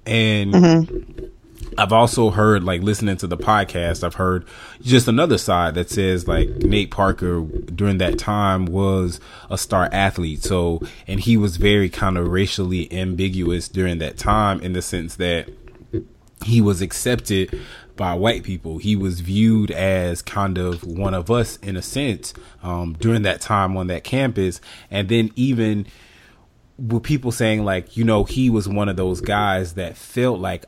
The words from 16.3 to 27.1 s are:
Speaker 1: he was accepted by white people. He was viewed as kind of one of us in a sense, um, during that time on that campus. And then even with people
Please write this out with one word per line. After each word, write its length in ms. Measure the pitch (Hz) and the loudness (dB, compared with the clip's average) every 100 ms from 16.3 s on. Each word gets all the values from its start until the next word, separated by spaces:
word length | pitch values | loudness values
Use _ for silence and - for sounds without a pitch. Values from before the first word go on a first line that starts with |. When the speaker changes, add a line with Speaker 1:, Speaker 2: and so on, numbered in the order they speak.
| - | -10
Speaker 1:
he 160 | 110 117 | 2 4
was 220 | 104 90 | 4 2
accepted 760 | 92 - 123 123 - 98 92 80 - - - - | -2 -4 -2 -2 0 -2 -2 -6 -12 -18 -18 -6
by 180 | 92 | -4
white 300 | 87 107 98 | 0 0 0
people. 340 | - 90 82 80 | -4 -8 -8 -6
He 180 | 104 104 | -2 0
was 240 | 95 87 | 0 -4
viewed 500 | 87 101 113 110 101 | -2 2 4 4 2
as 500 | - 95 95 90 82 | 0 0 0 0 -4
kind 360 | - 104 98 92 | -6 -4 -2 -2
of 260 | 90 87 | -4 -6
one 300 | 87 85 98 | -8 -6 -4
of 160 | 92 85 | -2 0
us 280 | 120 113 - | 0 0 -6
in 180 | 101 92 | -8 -8
a 60 | |
sense, 520 | - 135 143 90 - - - - | -6 -4 -4 -4 -8 -16 -20 -14
um, 340 | 90 87 87 78 | -8 -6 -6 -2
during 220 | 113 113 | 0 2
that 180 | 98 85 | 0 -2
time 360 | - 104 95 95 | -2 0 0 -2
on 120 | 90 | -4
that 160 | 85 | -6
campus. 560 | - 131 135 101 92 85 - - - | -4 -2 0 0 -2 -4 -12 -20 -8
And 180 | 98 98 | -6 0
then 240 | 117 110 120 | 2 2 0
even 500 | 131 120 107 107 101 - - - - _ _ _ _ - | 0 2 0 0 -4 -12 -20 -20 -20 _ _ _ _ -10
with 260 | 117 113 | -4 -2
people 280 | 113 | 0